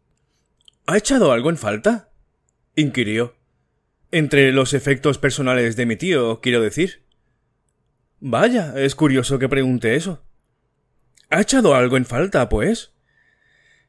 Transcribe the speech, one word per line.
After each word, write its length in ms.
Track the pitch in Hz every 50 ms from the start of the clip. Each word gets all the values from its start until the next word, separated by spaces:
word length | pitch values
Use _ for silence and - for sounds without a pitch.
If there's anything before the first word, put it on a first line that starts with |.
| _ _ _ _ _ _ _ _ _ _ _ _ _ _ _ _ _
"¿Ha 100 | - 170
echado 360 | 214 - - 269 254 202 143
algo 180 | 123 117 127 160
en 60 | 170
falta?", 540 | - - 104 104 107 - 202 233 214 - _ _ _ _ _ _ _ _ _ _ _ _ _ _
inquirió. 580 | 156 151 135 110 127 117 104 107 113 120 120 - _ _ _ _ _ _ _ _ _ _ _ _ _ _ _
"Entre 400 | - 165 151 139 151 139 139 131
los 200 | 131 135 131 120 143
efectos 440 | 131 - 139 139 120 - 151 135 -
personales 560 | - 139 - - 135 127 127 123 120 117 110
de 120 | 117 120
mi 100 | 117 110
tío, 440 | - - 185 175 135 120 113 113 -
quiero 220 | - 127 120 117
decir". 400 | 113 104 - - 180 190 - - _ _ _ _ _ _ _ _ _ _ _ _ _ _ _ _ _ _ _ _ _ _ _ _
"Vaya, 540 | 151 135 117 120 190 240 254 233 175 147 117
es 180 | 139 135 139 139
curioso 440 | - 156 147 131 131 120 - 139 123
que 100 | 131 127
pregunte 480 | 139 135 131 131 127 117 120 110 117
eso". 280 | 156 165 196 170 - - - - _ _ _ _ _ _ _ _ _ _ _ _ _ _ _ _ _ _ -
"¿Ha 100 | - 170
echado 340 | 214 - 269 262 220 170 139
algo 220 | 127 123 123 127
en 80 | 131 127
falta, 440 | - 117 127 175 196 - 147 120 113
pues?". 440 | - 107 120 185 233 - - - _ _ _ _ _ _ _ _ _ _ _ _ _ _ _ _ _ _ _